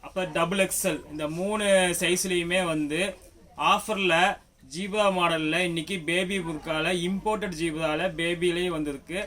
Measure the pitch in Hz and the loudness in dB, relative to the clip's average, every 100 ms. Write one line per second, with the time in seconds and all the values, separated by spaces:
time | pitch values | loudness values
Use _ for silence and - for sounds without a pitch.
0 | - 190 175 151 170 196 185 - 185 147 | -8 -6 -4 0 0 2 0 0 -2 -2
1 | - 151 151 165 190 214 208 190 180 170 | -6 -6 -6 -2 -2 0 4 6 4 2
2 | 170 180 190 175 170 185 180 156 147 156 | 2 2 2 0 2 0 2 0 0 0
3 | 202 - - - - - 156 202 - 202 | -2 -4 -20 -20 -20 -2 2 2 2 0
4 | 190 165 190 - - _ 131 151 196 208 | 2 4 4 2 -12 _ -12 -8 -4 2
5 | 202 185 170 160 156 165 180 165 156 196 | 2 4 2 2 0 0 0 -2 -4 -4
6 | 156 175 185 196 165 151 160 156 160 180 | 0 0 0 -2 -4 -6 -4 -2 0 0
7 | 175 196 214 214 202 160 165 156 160 156 | -2 -2 -2 -2 -4 -4 -4 -2 -2 0
8 | 180 160 170 170 175 170 180 160 147 135 | -2 -2 -2 0 0 0 -2 -2 -4 -6
9 | - 175 | -8 -8